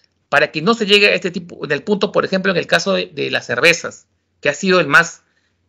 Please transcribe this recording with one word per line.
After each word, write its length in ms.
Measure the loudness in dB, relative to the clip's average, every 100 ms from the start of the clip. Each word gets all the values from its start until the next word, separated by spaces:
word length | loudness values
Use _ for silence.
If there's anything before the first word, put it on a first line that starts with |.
| _ _ _
para 220 | 0 0
que 100 | 0
no 120 | -2
se 120 | -2 2
llegue 220 | 4 4
a 60 |
este 160 | 2 -4
tipo, 340 | -8 -12 -12
en 80 | -6
el 120 | -4
punto, 280 | -2 -2 0
por 140 | 0 -2
ejemplo, 260 | -2 -2
en 60 | -2
el 80 | 0
caso 280 | -2 0
de, 140 | -4 -4
de 220 | -8 -4
las 160 | -6 -4
cervezas, 600 | 2 2 2 -4 -14 _ _ _ _
que 80 | -4
ha 40 |
sido 260 | -2 0 2
el 80 | 4
más, 360 | 2 2 -6 _ _ _ _